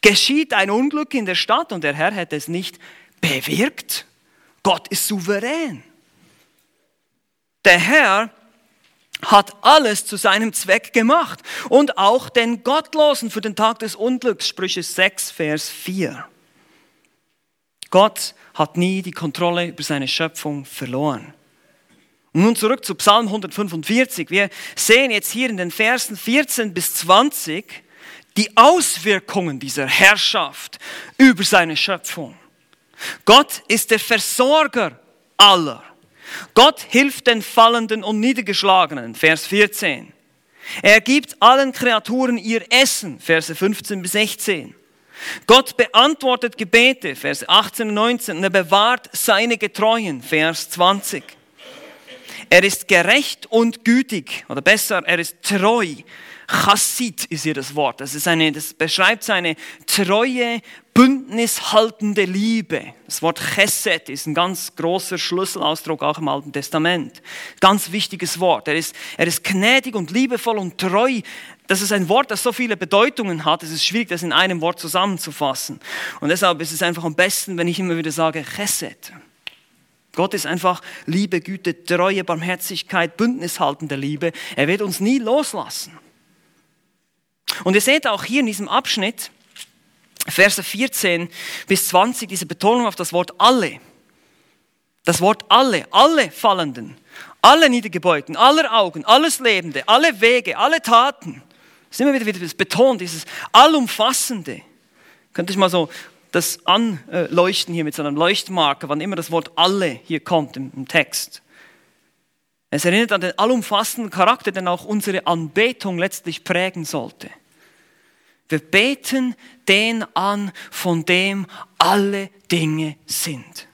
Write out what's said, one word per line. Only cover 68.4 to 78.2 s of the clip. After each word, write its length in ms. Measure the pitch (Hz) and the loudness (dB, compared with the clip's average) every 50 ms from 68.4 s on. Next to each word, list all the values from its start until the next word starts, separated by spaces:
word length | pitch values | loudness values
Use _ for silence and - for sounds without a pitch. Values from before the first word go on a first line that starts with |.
| 185 180 156 113 - 156 | 0 0 0 0 -2 -4
Er 80 | 147 | -4
ist, 180 | 160 160 - - - - - - - | -4 -4 -6 -12 -14 -16 -16 -4 -2
er 80 | 165 | -2
ist 180 | 170 165 - _ | -2 -2 -6 _
gnädig 520 | - 196 185 196 226 254 269 262 262 220 | -4 -2 0 2 4 2 2 0 -2 -6
und 160 | 214 175 143 | -6 -8 -4
liebevoll 460 | 180 233 262 247 247 226 - 233 226 214 | 0 0 0 0 -2 -4 -2 -2 -2 -2
und 200 | 190 180 - - | -4 -8 -8 -6
treu. 440 | 185 185 175 202 240 262 262 226 180 - - - - - - _ _ - | -4 0 0 2 2 2 0 -2 -6 -8 -16 -18 -20 -20 -20 _ _ -4
Das 140 | 190 185 | -2 -2
ist 120 | 202 190 214 | 0 -2 0
ein 160 | 202 185 156 | 0 0 2
Wort, 200 | 196 254 285 - | 2 2 2 0
das 140 | 220 196 - | -4 -4 -4
so 80 | 247 | -4
viele 240 | 220 - 254 226 208 | -2 -2 -4 -4 -4
Bedeutungen 720 | 175 190 165 - 196 226 285 285 - 226 196 175 160 151 | -6 -4 0 2 2 2 2 0 -4 -4 -4 -4 -4 0
hat. 180 | 160 160 170 170 | 0 0 0 -2
Es 80 | 156 | -10
ist 140 | 160 156 - | -6 -4 -4
schwierig, 240 | - 175 226 233 - | -2 -2 -2 -2 -2
das 120 | 180 170 | -6 -6
in 120 | 170 170 147 | -4 0 2
einem 260 | 156 180 190 185 170 | 2 2 2 0 -2
Wort 200 | 156 170 175 - | -2 -4 -4 -4
zusammenzufassen. 1000 | - 165 147 185 190 202 190 165 - 165 143 - 151 139 131 - - - - - - - - - - - - - | -10 -4 -2 -2 -2 -2 -2 -6 -8 -12 -8 -4 -4 -4 -4 -6 -8 -10 -12 -14 -14 -12 -12 -10 -10 -10 -12 -6
Und 80 | - 143 | -2 -2
deshalb 340 | 170 175 202 185 175 147 | 0 2 2 0 0 0
ist 120 | 165 151 160 | -6 -8 -6
es 100 | 156 185 | -2 -2
einfach 220 | 170 175 170 165 | -2 -2 -2 -6
am 100 | 165 151 | -6 0
besten, 420 | 151 180 196 190 - - - 190 170 | 0 0 0 0 -4 -6 -8 -6 -4
wenn 120 | 170 175 | -2 -2
ich 100 | 170 175 | -2 -2
immer 180 | 185 180 165 165 | -2 -4 -2 -4
wieder 140 | 156 160 | -4 -6
sage, 320 | 143 160 | -4 -2